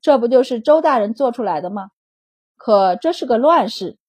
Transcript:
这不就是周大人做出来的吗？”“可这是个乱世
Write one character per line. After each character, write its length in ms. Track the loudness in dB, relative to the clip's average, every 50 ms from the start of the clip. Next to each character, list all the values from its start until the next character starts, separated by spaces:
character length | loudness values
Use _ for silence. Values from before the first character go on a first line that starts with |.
这 180 | _ 2 2 2
不 80 | 2
就 160 | 2 2 2 0
是 180 | 0 -4 -6
周 200 | 0 2 2 2
大 180 | 4 2 0 0
人 160 | -2 -4 -4
做 160 | -2 -2 -4
出 140 | -2 -4 -6
来 160 | -4 -4 -4
的 100 | -6 -8
吗 200 | -10 -10 -12 -14 _ _ _ _ _ _ _ _ _ _ _ _ _ _
？”“可 380 | -2 2 2 4 4 2 0
这 160 | 0 -2 -4 -4
是 120 | -4 -2
个 140 | -2 0 2
乱 300 | 2 4 2 2 2 -2
世 300 | -6 -8 -10 -10 -12 _ _